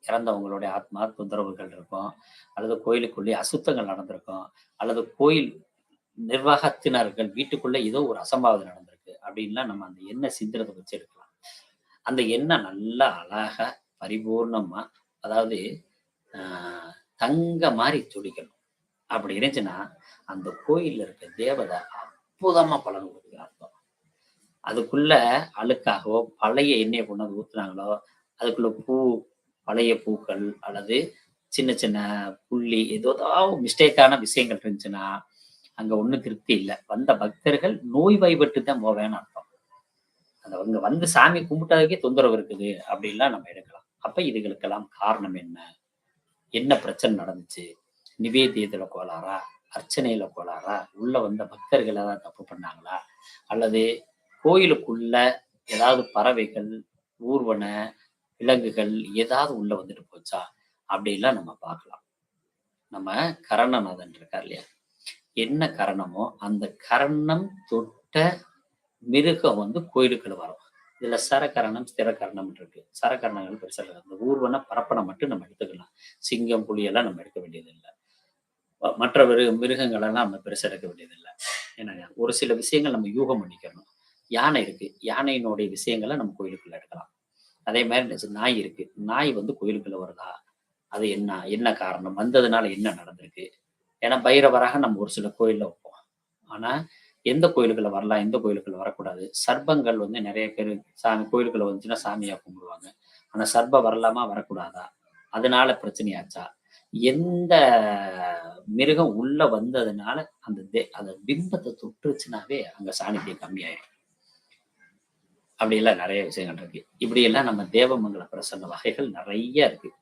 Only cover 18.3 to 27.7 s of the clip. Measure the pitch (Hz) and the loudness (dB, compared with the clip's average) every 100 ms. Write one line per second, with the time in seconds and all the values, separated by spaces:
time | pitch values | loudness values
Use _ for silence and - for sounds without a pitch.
18.3 | - 80 _ _ _ _ _ _ 113 101 | -14 -20 _ _ _ _ _ _ -6 -6
19.3 | 98 135 135 98 90 101 - _ - - | -2 -2 -2 -6 -8 -14 -16 _ -20 -16
20.3 | 95 90 - - 160 165 127 95 - - | -12 -12 -12 0 0 0 -6 -10 -14 -20
21.3 | - 120 139 117 87 - - - _ _ | -4 -2 -2 -4 -6 -10 -16 -18 _ _
22.3 | _ 185 170 160 147 - 95 95 - _ | _ 4 6 4 2 -4 -10 -12 -18 _
23.3 | - - _ - _ _ _ _ _ _ | -20 -20 _ -20 _ _ _ _ _ _
24.3 | _ _ _ - 110 113 143 151 147 120 | _ _ _ -6 -4 -2 0 6 6 8
25.3 | 131 160 - 117 127 - 98 107 113 156 | 2 0 -6 -2 0 0 -2 0 0 0
26.3 | _ 110 127 143 120 110 117 107 101 107 | _ 0 4 4 4 2 -2 -4 -6 -6
27.3 | 101 104 110 95 | -8 -8 -8 -8